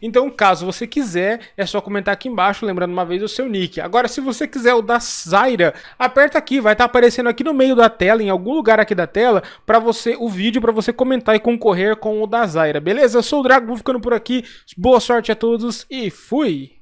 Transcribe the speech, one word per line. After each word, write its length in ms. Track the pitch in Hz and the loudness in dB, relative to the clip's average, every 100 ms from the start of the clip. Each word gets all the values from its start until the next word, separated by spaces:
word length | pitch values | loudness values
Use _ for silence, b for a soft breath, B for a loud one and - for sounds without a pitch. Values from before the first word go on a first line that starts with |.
Então, 260 | 220 233 277 | 0 0 0
caso 360 | 262 202 175 175 | 0 2 2 -2
você 200 | 185 233 | -8 -6
quiser, 540 | 294 254 175 185 233 B - | -4 -4 -2 -2 -4 B -8
é 80 | |
só 160 | 190 208 | -6 -6
comentar 320 | 196 202 190 | -4 -6 -4
aqui 160 | 196 262 | -4 -6
embaixo, 380 | 233 190 202 220 | -2 0 0 -4
lembrando 260 | 180 175 | -4 -4
uma 120 | 180 | -4
vez 180 | 175 180 | -4 -4
o 60 | 208 | -6
seu 200 | - 262 | -6 -6
nick. 320 | 202 180 - | -4 -4 -6
Agora, 280 | 165 220 247 | -2 0 0
se 120 | 233 | -4
você 260 | 269 240 294 | -6 -6 -6
quiser 280 | 277 240 | 0 2
o 80 | 240 | 2
da 160 | 214 240 | 2 -2
Zyra, 760 | - - 170 190 254 233 170 - B B | -2 -10 0 2 2 2 0 0 B B
aperta 380 | 254 254 294 302 | -2 4 4 2
aqui, 240 | 302 269 | -2 0
vai 160 | 214 208 | 2 2
tá 80 | |
aparecendo 440 | 247 247 240 233 240 | 2 4 4 2 -2
aqui 140 | 233 | -2
no 120 | 277 | -2
meio 200 | 285 262 | 2 2
da 140 | 254 226 | 6 4
tela, 340 | 233 180 226 | 4 0 2
em 60 | 208 | 2
algum 240 | 190 185 | -2 -2
lugar 260 | 311 226 220 | -2 2 4
aqui 160 | 208 | 2
da 120 | 196 170 | 0 -2
tela, 360 | - 240 208 B B | 0 2 2 B B
pra 140 | - 226 | 2 2
você, 380 | 226 226 233 233 | 2 -2 -2 -4
o 100 | 233 | -4
vídeo, 320 | 185 208 240 | -2 -2 0
pra 120 | 226 | 0
você 200 | 220 214 | 0 -2
comentar 420 | 233 262 262 226 | -2 0 0 2
e 60 | 214 | 2
concorrer 560 | 226 233 233 180 196 214 | 2 0 0 2 0 -2
com 260 | 214 214 | -4 -4
o 40 | 214 | -2
da 180 | 233 | -2
Zyra, 360 | 220 156 156 147 | 0 0 0 0
beleza? 380 | 151 220 262 233 | -2 2 4 4
Eu 40 | |
sou 160 | - 294 | 0 0
o 40 | |
Drago, 240 | 262 269 233 | 2 2 0
vou 80 | 240 | -8
ficando 240 | 240 247 | -4 -4
por 120 | 214 | -2
aqui. 320 | 233 214 247 240 B B - | -4 -2 -6 -6 B B -4
Boa 220 | 196 247 | 4 4
sorte 320 | - 240 220 | 4 -2 0
a 60 | 220 | -2
todos 500 | 233 233 233 220 - | 0 -2 -4 -8 -10
e 220 | 262 220 | -8 -8
fui! 640 | - - 262 285 151 135 _ | -10 -6 -2 -2 -2 -8 _